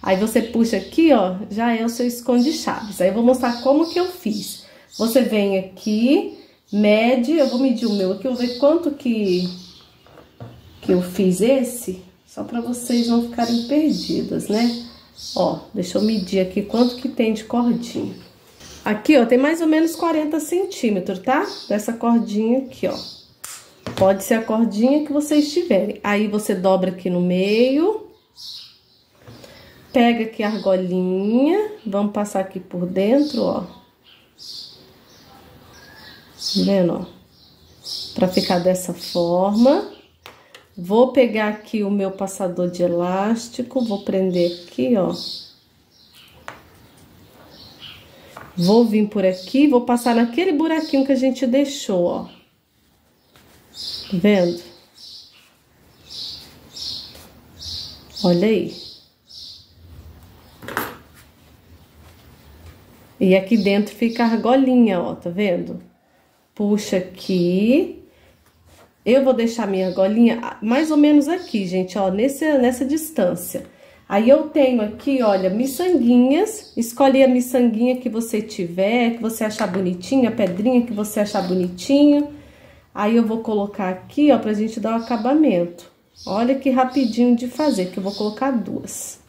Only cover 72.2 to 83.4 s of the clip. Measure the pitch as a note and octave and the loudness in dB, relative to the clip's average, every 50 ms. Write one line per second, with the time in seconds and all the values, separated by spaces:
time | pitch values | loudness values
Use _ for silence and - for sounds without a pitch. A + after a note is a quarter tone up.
72.2 | A3+ C#4 C#4 - D#4+ D#4 D4 C4+ A#3+ A#3+ B3 - C#4 B3+ D4 D#4+ - - - - | 0 0 0 -2 0 2 2 4 2 2 0 0 -2 -2 -2 -4 -4 -4 -2 0
73.2 | G3+ F3 E3+ F3 - - - F3+ - - - _ - - - _ _ _ F#3+ G3+ | 0 0 0 -4 -8 -10 -10 -12 -12 -12 -20 _ -20 -20 -20 _ _ _ 0 2
74.2 | A3+ A#3+ C#4 D4+ D4+ D4+ - D#4 C#4 B3+ B3+ A#3 G#3 G#3 G#3 - - C#4+ C#4 B3+ | 6 6 6 6 6 0 2 2 2 4 4 0 -2 -2 -6 -6 -4 -2 -2 2
75.2 | A#3+ G#3+ G3+ F#3+ F#3 F#3 F#3 A3 C4 C4+ C#4 - F4 F#4 F4+ C#4+ A#3 A#3+ B3 B3 | 2 2 2 2 2 0 0 0 -2 -2 -2 -2 0 2 2 4 4 6 6 6
76.2 | B3 B3+ C#4 E4 G#4 A4 - - - - - - A#3 - - - C#4 C4+ C4 C4+ | 6 6 4 2 2 0 -4 -10 -14 -12 -6 -6 -6 -6 2 4 4 6 8 6
77.2 | C4+ C4 B3+ B3 B3 - - C4 B3 A#3 G#3 A3 A#3+ B3 B3+ B3 - A#3 G#3 A3+ | 6 6 6 2 0 0 2 2 4 4 2 2 0 0 0 -2 -4 -6 -4 -4
78.2 | A3+ - - B3+ A3+ - - - F#3 E3 E3+ F3+ F#3+ G3+ A#3 A#3+ A#3+ A3+ A#3 - | -6 -4 -4 -4 -4 -6 -8 -8 -8 -6 -2 0 0 2 2 2 2 0 0 -2
79.2 | G#3+ A3 A3 - A3+ G#3+ G#3+ - A3+ F#3+ F3+ G3 F#3 F3+ F3+ - - - C4+ C4+ | -4 -6 -4 -2 -4 -4 -2 -2 -4 -2 -2 -2 -2 -2 -4 -4 -4 0 2 2
80.2 | B3 A3 A3 - G#3 F3+ F3 F3+ G#3 B3 B3+ B3 A#3 - G#3 G3+ G#3+ G#3 - A3 | 2 2 2 0 -2 -2 0 0 0 2 2 2 2 0 -4 -6 -6 -4 -2 -2
81.2 | G#3 G3+ - G3 F#3 F3+ F#3 F#3 F3+ F3+ F3+ - - - C#4 C#4+ D4 D4 D4 D4 | -2 0 0 -4 -2 0 0 0 0 -2 -4 -10 -2 2 4 6 6 6 6 4
82.2 | C#4+ C#4+ - - - - - - - - - - _ _ _ - G#3 G#3+ A3+ A#3 | 2 -2 -8 -16 -20 -20 -20 -20 -20 -20 -20 -20 _ _ _ -2 0 2 4 4
83.2 | A3+ G#3+ A3+ A3+ | 2 2 -2 -4